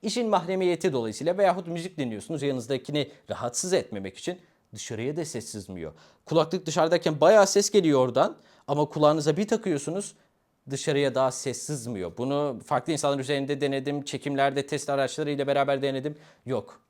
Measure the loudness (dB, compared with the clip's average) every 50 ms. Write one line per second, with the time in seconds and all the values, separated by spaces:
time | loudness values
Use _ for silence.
0 | -6 -4 -4 -2 0 2 2 2 2 0 -2 0 2 2 0 2 0 0 0 0
1 | -2 -2 -6 -4 -2 -2 0 2 4 2 2 2 -2 -8 -8 -8 -8 -8 -6 -6
2 | -6 -4 -4 -8 -8 -8 -6 -4 -2 -2 -2 -2 -2 -4 -4 -4 -4 -4 -4 -4
3 | -4 -4 -8 -20 _ _ -10 -6 -6 -6 -4 -4 -4 0 0 0 0 -2 -8 -10
4 | -10 -10 -12 -8 -8 -8 -8 -8 _ _ _ _ _ _ -16 -16 -12 -10 -8 -6
5 | -4 -4 -4 -4 -6 -6 -6 -10 -10 -8 -12 -12 -12 -10 -12 -10 -10 -12 -12 -16
6 | -20 -20 _ _ _ 0 2 2 2 2 0 -6 -6 -4 0 2 2 4 4 2
7 | 2 0 2 6 6 8 10 10 8 8 6 2 2 6 4 4 6 6 6 6
8 | 4 4 4 2 2 2 0 -8 _ _ _ _ _ -4 0 0 0 -2 0 4
9 | 6 6 6 6 2 0 0 0 0 0 0 -2 0 -2 -2 -2 -2 -4 -6 -6
10 | -8 -8 -14 _ _ _ _ _ _ _ _ _ _ -10 -8 -6 -2 0 0 2
11 | 2 2 2 2 0 0 0 -2 -6 -6 -6 -6 -6 -8 -8 -8 -6 -8 -6 -6
12 | -6 -6 -6 -6 -4 -2 0 0 0 -2 -4 -6 -6 -2 -2 -2 0 -2 -4 0
13 | 0 0 0 0 -2 -2 -2 -2 0 -2 -2 -2 -2 -2 -2 -2 -4 -4 -4 -4
14 | -6 -6 -10 -8 -6 -4 0 2 2 2 2 0 -4 -4 -6 -6 -4 -2 0 0
15 | 0 -2 -2 -4 -4 -4 -2 -4 -2 0 0 0 2 0 0 0 0 -2 -4 -2
16 | -6 -6 -10 -10 -18 -20 _ _ _ -6 -6 -6 -6 -8 -20 -20 _ _